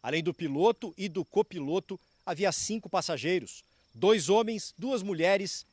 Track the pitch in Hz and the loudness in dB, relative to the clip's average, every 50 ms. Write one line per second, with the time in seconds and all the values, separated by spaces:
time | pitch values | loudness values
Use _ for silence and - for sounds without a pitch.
0 | - 120 143 160 165 175 170 - 170 151 139 143 175 226 233 - - 220 214 - | -6 -2 -2 0 0 -2 -4 -4 -4 -4 0 2 4 2 2 2 -4 -12 -8 -8
1 | 190 202 156 185 165 - - 202 214 - - 175 143 139 160 190 180 - 190 180 | -8 -6 -4 -6 -6 -2 0 0 0 0 -4 -6 -6 -4 -4 -4 -4 -6 -10 -14
2 | _ _ _ _ _ - 175 156 196 190 156 - - - 214 226 - 185 - 185 | _ _ _ _ _ -8 -4 0 0 0 0 0 -2 -4 -4 -6 -6 -4 -2 -2
3 | 156 - 165 127 107 160 185 180 127 - - - - _ _ _ _ _ _ 113 | -2 -2 -4 -2 0 0 0 0 -2 -6 -12 -20 -20 _ _ _ _ _ _ 2
4 | 143 196 220 214 147 139 196 220 233 214 226 208 - - - - 180 254 269 233 | 4 4 6 4 4 4 4 4 4 2 -2 -6 -8 -10 -10 -8 -4 -2 -2 -2
5 | 185 202 196 156 165 180 196 202 196 180 - - - _ | -2 -4 -2 2 4 4 4 4 2 -2 -6 -10 -12 _